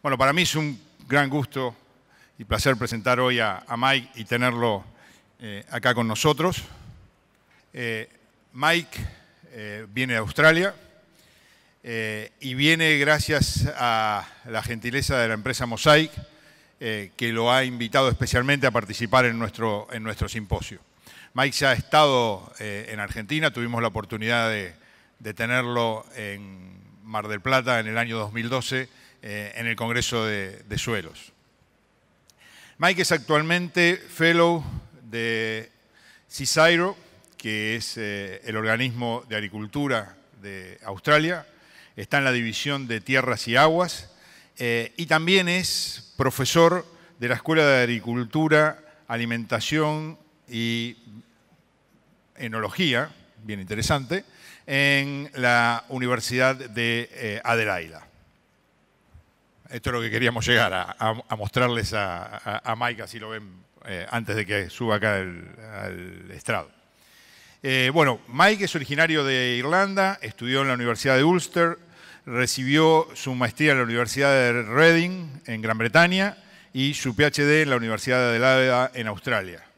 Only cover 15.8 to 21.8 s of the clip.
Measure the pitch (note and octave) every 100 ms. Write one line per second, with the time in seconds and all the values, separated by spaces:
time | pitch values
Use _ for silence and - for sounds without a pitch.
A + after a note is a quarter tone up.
15.8 | D#3 D3 D#3+ - - - _ _ _ _
16.8 | A2+ G#2+ G2 - A#2 A2+ A#2 C3 B2+ B2
17.8 | A#2 C#3 C3+ A#2 B2 B2+ C3 C#3+ B2+ A#2
18.8 | G#2 G#2+ A#2 C3 B2 A#2 A2 A2+ A2+ G#2
19.8 | G#2+ A#2+ A2 G2+ G#2+ A2+ G2+ A#2+ - G2
20.8 | _ _ - - - B2+ C3+ - C#3 A#2